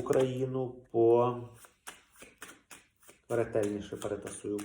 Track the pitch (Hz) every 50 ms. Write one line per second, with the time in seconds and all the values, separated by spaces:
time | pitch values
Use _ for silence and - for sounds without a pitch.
0 | 117 - - 131 131 127 127 127 131 127 127 131 131 120 - - - _ - 113
1 | 117 117 117 120 120 123 120 120 117 110 - - - - _ _ _ - - -
2 | _ _ _ - - - - _ - - - - _ _ - - - _ _ _
3 | _ - - _ _ - 120 117 113 113 - 113 104 101 104 104 101 - - -
4 | - 107 104 101 101 101 - - - 95 104 104 104